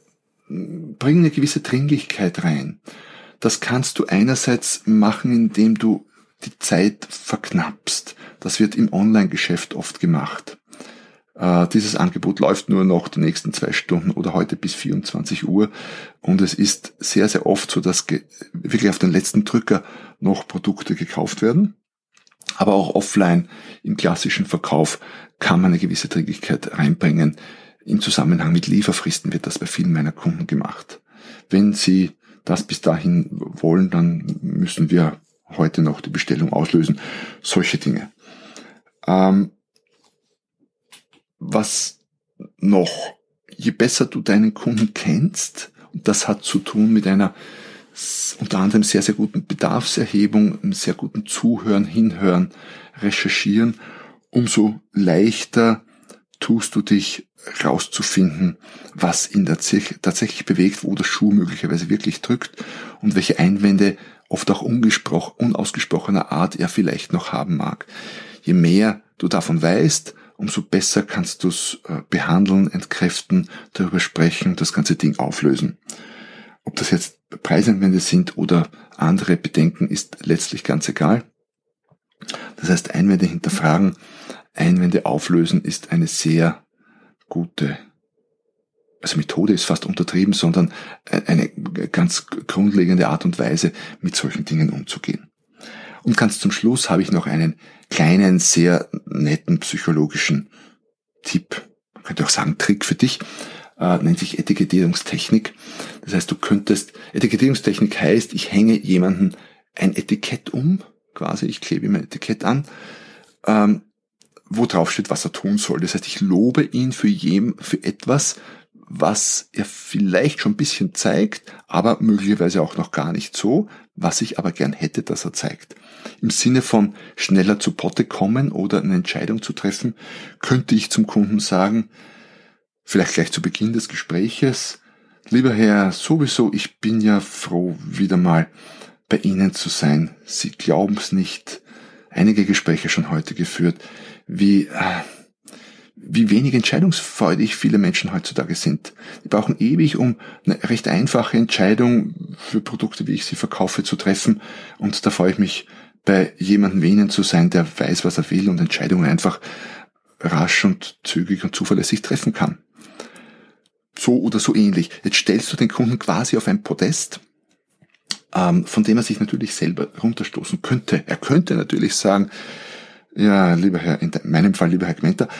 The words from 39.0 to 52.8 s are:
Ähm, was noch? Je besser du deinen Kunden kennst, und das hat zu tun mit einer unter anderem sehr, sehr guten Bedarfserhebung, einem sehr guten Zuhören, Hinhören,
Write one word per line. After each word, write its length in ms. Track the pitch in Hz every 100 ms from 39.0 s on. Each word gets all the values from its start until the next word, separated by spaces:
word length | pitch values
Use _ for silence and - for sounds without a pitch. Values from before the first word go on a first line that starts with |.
| -
Ähm, 440 | 92 95 98 98 _ _ _ _ _ _ _ _ _ _ _ _ _ _ - _ _ _ _
was 600 | - 107 104 - - - _ _ _ _ - _
noch? 560 | 95 98 87 - - - _ _ _ -
Je 160 | 117
besser 340 | - 120 - 127
du 160 | 127
deinen 320 | 110 104 110
Kunden 400 | - - 113 110
kennst, 800 | - 101 82 160 - - - - _ -
und 140 | - -
das 200 | 101 -
hat 160 | 101
zu 160 | - 101
tun 320 | - 107 110
mit 140 | 110 98
einer 260 | 95 95 - - - - - _ - - - - -
unter 200 | 101 98
anderem 240 | 98 110
sehr, 180 | 104 101
sehr 140 | 98 104
guten 300 | - - -
Bedarfserhebung, 1160 | - 85 123 - - 107 104 104 107 104 -
einem 120 | 101
sehr 200 | 92 -
guten 320 | 92 - 110 104
Zuhören, 600 | - 117 113 113 101 87
Hinhören, 680 | 101 110 85 95 90 90 - - -